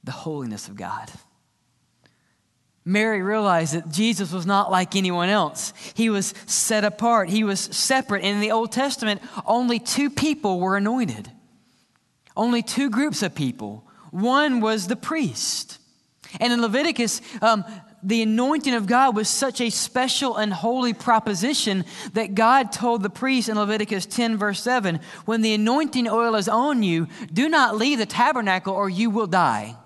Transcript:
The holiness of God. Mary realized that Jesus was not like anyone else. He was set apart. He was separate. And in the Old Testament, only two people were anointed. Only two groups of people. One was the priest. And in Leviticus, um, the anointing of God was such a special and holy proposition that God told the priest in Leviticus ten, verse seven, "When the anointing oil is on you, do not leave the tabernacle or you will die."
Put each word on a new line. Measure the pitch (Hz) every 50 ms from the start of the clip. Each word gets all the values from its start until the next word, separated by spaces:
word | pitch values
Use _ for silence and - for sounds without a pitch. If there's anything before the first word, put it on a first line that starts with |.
| -
The | - 135
holiness | - - 165 156 147 131 117 104 101 - -
of | 101
God. | 101 92 87 90 - - - - - - _ _ _ _ _ _ _ _ _ _ _ _ _ _ _ _ _ _ _ _ _ _ _ _ _ _ _ _ _ _ _ _
Mary | 165 185 208 220 226 220 202
realized | 185 196 214 220 208 202 180 165 165 151 143
that | 170 170 170
Jesus | 147 165 214 233 226 170 202 156
was | 175 185 165
not | 185 202 196 202 -
like | 190 180 180 180 -
anyone | 196 190 185 175 175 170
else. | 185 208 208 170 147 - - - - - - - - -
He | - 226 226
was | 214 196 190 - - - -
set | - - - - - 226 214 208
apart. | 208 208 208 214 233 233 220 190
He | 170 190 220 220
was | 202 196 185
separate. | - - - - - - 269 262 254 - 208 196 175
And | 196 202
in | 208
the | 208 214
Old | 220 226 226 226
Testament, | - 233 269 285 - - 233 214 208 190 - - - 220 -
only | - 220 240 254 240 240 233
two | 240 - - - 285 285
people | 285 - 269 311 294 302 - 208 185 180
were | 180 185 190
anointed. | 202 202 208 233 262 240 165 113 104 98 - - - _ _ _ _ _ _ _ _ _ _ _ _ _ _ _ _ _ _ _
Only | - 214 240 240 233 -
two | - - - 277 277
groups | 208 226 285 302 - -
of | 214 175 -
people. | - 147 127 120 - 107 104 104 110 - _ - - - -
One | - 175 202 240 254 277 302 302 262 240
was | 214 220 220 214 185
the | 175 247
priest. | - - - 311 320 277 165 113 - - - - - - - - - _ _ _ _ _ _ _ _ - - - 170
And | 202 240 240
in | 240
Leviticus, | 233 220 202 262 302 339 254 240 240 214 - - - - - 214
um, | 202 226 226 208 180 - - 190 - - - _
the | - 190 226 233
anointing | 226 220 220 226 247 269 311 302 - 277 247
of | 233 202
God | 185 233 247 175 180 196
was | 214 214
such | - - - 277 262 - -
a | 233 233
special | - - - - - 254 254 254 - - 277 262 226
and | - 214 208 190
holy | 165 - 233 247 254 247 240 226
proposition | 233 - 247 233 208 - 226 208 170 190 262 302 - - 220 196 190 170 - - - - 220 -
that | 214 220 190 196
God | 190 226 226 254 269 262 -
told | - - 214 247 233 233 190
the | 202
priest | 196 - 254 262 262 247 214 226
in | 220
Leviticus | 208 208 202 214 214 208 208 214 190 185
ten, | - - 233 240 226 226
verse | 208 202 208 196 - -
seven, | 240 254 254 202 185 165 151 165 - - - -
"When | - 220 226
the | 220 220 214
anointing | 214 214 226 247 294 320 285 - 254 240
oil | 226 196 226 233 233 220
is | 214 185
on | 220 208 226 254 294 294 240
you, | 214 180 165 165 165 160 - - 226 - 160
do | 185 269 320
not | 330 311 262 226 202
leave | 214 226 277 294
the | 233 214
tabernacle | - - - 240 277 311 277 220 196 185 185 - 196 196
or | 190 202 190
you | 180 180 226 233
will | 196 233 220
die." | 180 170 185 170 139 110 104 104 107 117 - -